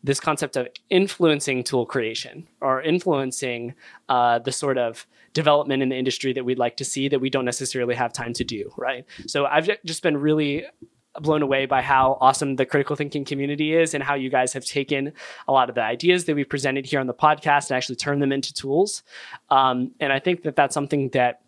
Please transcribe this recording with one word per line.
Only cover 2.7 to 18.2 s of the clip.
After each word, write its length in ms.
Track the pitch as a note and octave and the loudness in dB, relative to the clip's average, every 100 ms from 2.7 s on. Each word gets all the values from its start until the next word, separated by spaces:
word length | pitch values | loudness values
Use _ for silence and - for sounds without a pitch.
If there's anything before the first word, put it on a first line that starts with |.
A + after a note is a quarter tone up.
| C3 | 0
influencing, 960 | D#3 F3 F#3 D3 C3 B2+ C3 A#2+ A#2+ - - - _ | 2 0 2 0 0 -4 -6 -6 -8 -12 -20 -20 _
uh, 300 | B2+ A#2+ A#2 | 2 4 2
the 140 | A#2+ | 0
sort 260 | B2+ D3 B2+ | -4 -2 0
of 280 | A#2+ A#2 - _ _ | -2 -4 -18 _ _
development 500 | D3+ D3+ D3 C#3 C3+ | 0 4 4 2 0
in 60 | C3 | 0
the 80 | C3 | 0
industry 360 | C3 B2+ C3+ | -2 -2 -2
that 120 | C3 | -2
we'd 140 | B2 B2+ | -2 0
like 180 | A#2+ - | -2 -2
to 80 | |
see 240 | C3+ - C#3 | -8 -4 0
that 120 | C#3 | 0
we 80 | C3 | 2
don't 160 | C3 | 0
necessarily 500 | B2+ A#2+ C3 C3 A#2+ | 0 -2 -4 -2 -2
have 180 | A#2+ B2 | 0 -2
time 200 | - A#2 | -2 -8
to 120 | A#2+ | -6
do, 260 | A#2 A2 G#2+ - | -6 -6 -8 -6
right? 280 | B2 B2+ - - - | -4 -4 -8 -18 -6
So 200 | D3 C#3 | -2 2
I've 180 | D3+ | 2
ju-, 120 | E3 G#3 | 2 -4
just 180 | E3 D#3+ | -6 -2
been 140 | F3 D3 | 0 2
really 480 | D3 D#3 D3 C#3+ - _ - _ _ - | 2 2 2 -2 -6 _ -20 _ _ -8
blown 220 | D3+ D3+ | 0 2
away 240 | C#3+ C3+ C3+ | 2 2 2
by 160 | C3+ | 0
how 360 | B2 C3+ C3 C3+ | 4 4 4 4
awesome 360 | C3 C3 C#3+ C3 | 4 4 0 0
the 100 | C3+ | 0
critical 280 | D3 C#3 | 2 0
thinking 300 | D3 C#3+ D3 | -2 -4 -6
community 500 | C3+ C#3 C#3 D3 D3+ | -6 -4 -4 -2 0
is 200 | D#3+ E3 | 2 2
and 100 | D3 | 0
how 100 | C3+ | -2
you 160 | C#3+ C3 | -2 2
guys 220 | B2+ B2+ | 2 2
have 120 | C3+ | -2
taken 480 | - - C3+ C#3 C#3 - - - - | -6 -4 -2 -2 -2 -8 -18 -12 0
a 40 | |
lot 160 | C3+ B2 | 2 2
of 40 | |
the 80 | A#2+ | 0
ideas 440 | A2 A#2+ E3+ F3+ E3+ | -2 0 2 2 2
that 100 | D3 | -2
we 80 | |
presented 420 | C#3 C#3+ C3+ C3+ C3 | -2 -2 -2 -2 -2
here 140 | C#3+ | -2
on 60 | C3 | -2
the 80 | |
podcast 560 | A#2+ D#3 D3+ D#3 C#3+ C#3 | 2 2 2 2 0 2
and 60 | B2+ | -4
actually 200 | - B2+ | -4 -6
turned 260 | - C#3+ | -4 0